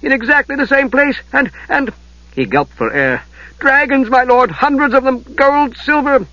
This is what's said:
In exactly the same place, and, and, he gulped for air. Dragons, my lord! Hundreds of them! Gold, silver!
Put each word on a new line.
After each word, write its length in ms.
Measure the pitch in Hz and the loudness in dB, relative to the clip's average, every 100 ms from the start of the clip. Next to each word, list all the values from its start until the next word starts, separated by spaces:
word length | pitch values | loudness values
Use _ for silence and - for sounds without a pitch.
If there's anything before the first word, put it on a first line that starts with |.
In 120 | 277 | 0
exactly 440 | 269 226 294 269 277 | -2 2 0 0 -4
the 100 | 247 | 0
same 240 | 269 269 | 0 0
place, 280 | 254 285 - - | 0 0 -2 -4
and, 180 | 262 247 - - | -4 -4 -6 -6
and, 240 | 277 262 - - - - | -4 -4 -10 -20 -20 -14
he 120 | - 131 | -6 -2
gulped 260 | 143 139 | -2 -2
for 200 | - 113 | -4 -4
air. 300 | 147 135 123 - - - - | -2 -2 -2 -8 -20 -20 -4
Dragons, 500 | 285 269 294 277 233 | 0 2 2 0 2
my 140 | 254 | 0
lord! 280 | 254 247 247 | 2 2 2
Hundreds 440 | 156 285 277 294 | 0 -2 0 2
of 100 | 254 | 2
them! 180 | 262 247 - | 0 -4 -8
Gold, 420 | - 277 285 285 - | 0 2 2 -2 -4
silver! 500 | - 302 285 269 185 | -2 -2 2 0 -2